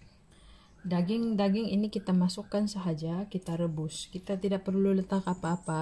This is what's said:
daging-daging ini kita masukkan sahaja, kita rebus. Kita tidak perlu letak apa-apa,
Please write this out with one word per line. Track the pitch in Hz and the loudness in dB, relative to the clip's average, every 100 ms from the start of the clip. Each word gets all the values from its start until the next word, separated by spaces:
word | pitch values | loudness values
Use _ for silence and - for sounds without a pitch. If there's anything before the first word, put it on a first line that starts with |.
| - - - - - - - - | -20 -20 -20 -20 -20 -20 -20 -10
daging-daging | 180 175 175 226 233 202 202 208 220 | -2 0 2 0 0 2 2 2 2
ini | 196 214 | 0 0
kita | 208 - | -2 2
masukkan | 180 180 208 202 202 208 | 4 4 0 -4 0 0
sahaja, | 202 180 156 165 175 202 | -2 -2 -2 -2 -4 -4
kita | 185 175 165 | -6 -4 -2
rebus. | 170 156 156 - - | 0 -2 -4 -6 -10
Kita | 185 190 190 | -12 -6 -2
tidak | 196 190 190 | 0 0 0
perlu | 190 196 | 2 4
letak | 190 190 196 | 4 2 -2
apa-apa, | 190 180 165 180 - 156 | 0 -2 -2 -2 -2 -2